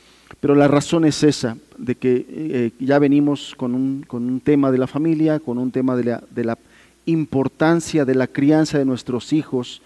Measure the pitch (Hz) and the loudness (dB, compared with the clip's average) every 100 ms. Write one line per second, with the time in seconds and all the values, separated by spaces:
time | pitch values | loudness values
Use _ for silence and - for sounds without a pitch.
0 | _ _ - - 139 143 143 143 - 170 | _ _ -20 -4 2 4 6 4 2 2
1 | 156 139 151 135 120 117 - - 117 120 | 2 2 2 2 -2 -6 -16 -12 -8 -4
2 | 127 123 - - 156 131 117 - 131 143 | 0 0 -2 -10 -6 -2 -4 -4 0 2
3 | 143 143 147 143 - - 127 123 135 135 | 4 4 2 -2 -8 -10 -6 -4 -4 -6
4 | - 120 123 127 147 147 139 127 127 143 | -8 -8 -6 -4 2 2 4 2 0 -2
5 | 165 156 156 151 156 120 127 131 131 123 | -2 0 0 0 -4 -4 -4 -2 -2 0
6 | 120 117 - 120 117 117 _ _ _ _ | -2 -4 -8 -6 -4 -6 _ _ _ _
7 | - 165 147 135 127 - 156 170 - 156 | -4 -2 0 -2 -2 0 2 2 0 -2
8 | 127 131 123 - 139 156 151 151 135 123 | 0 0 0 0 2 4 2 0 0 -2
9 | - 120 - 156 - 127 123 - | -4 -6 -2 -2 -2 -6 -6 -12